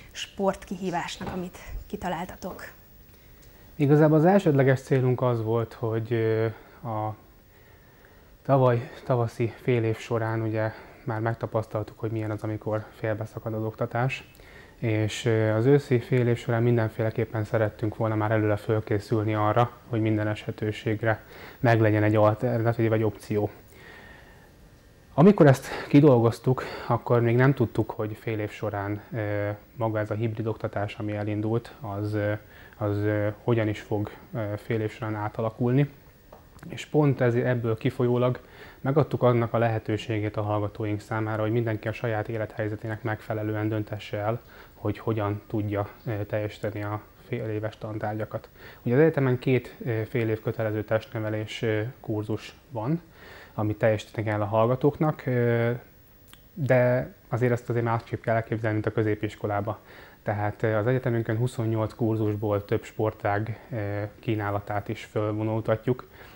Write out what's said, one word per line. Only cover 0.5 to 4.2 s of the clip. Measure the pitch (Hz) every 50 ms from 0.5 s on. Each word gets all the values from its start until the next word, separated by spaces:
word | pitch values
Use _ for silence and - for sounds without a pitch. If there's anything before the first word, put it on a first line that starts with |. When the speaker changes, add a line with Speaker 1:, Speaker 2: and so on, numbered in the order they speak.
| 190 - - - 202 180 190 180 170 165 - - - - 185 - 180
Speaker 1:
amit | 185 175 185 - - - - - - -
kitaláltatok. | - 208 202 - 180 165 160 185 - - - - 180 - - - - - - - - - - - - - - - - - - - - - - - - -
Speaker 2:
Igazából | - 147 139 151 147 160 151 156
az | 156